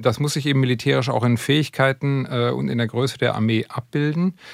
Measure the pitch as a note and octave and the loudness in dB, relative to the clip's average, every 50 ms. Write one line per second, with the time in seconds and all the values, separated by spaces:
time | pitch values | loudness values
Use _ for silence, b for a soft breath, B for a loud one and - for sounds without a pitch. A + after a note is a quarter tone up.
0 | A2+ B2 A2+ - D3 D3 - D3+ C3+ D3+ C3+ C3+ C3 B2 B2 A#2 - C#3 C3+ C3+ | -2 0 0 0 0 -2 -2 -2 0 2 2 2 2 2 0 0 0 0 0 2
1 | A#2 B2 B2 A2+ A#2 A#2+ A#2+ A#2 - - C#3 C#3 C3+ - - - C3+ C3+ C3 - | 0 0 0 0 2 2 2 2 2 2 2 2 0 0 0 0 2 2 0 0
2 | - C#3 C#3 C3+ B2+ - C3 A#2+ A#2+ A#2+ B2 B2+ C#3 C3+ B2+ A#2+ A#2 A2 - A#2 | -2 -2 -2 -2 -2 -2 -2 -2 0 0 0 -2 -2 -2 0 0 -2 -2 -2 -2
3 | C3 B2+ - - C3+ A#2 - - G#2+ A2+ A2+ A2+ - - - - - _ - D3 | -2 -2 -2 0 0 0 0 2 0 2 2 0 0 -2 -6 -10 -8 _ -2 -2
4 | D3 D3+ D3+ E3+ F3+ F#3+ F3 B B B | 0 0 0 0 0 -2 -2 B B B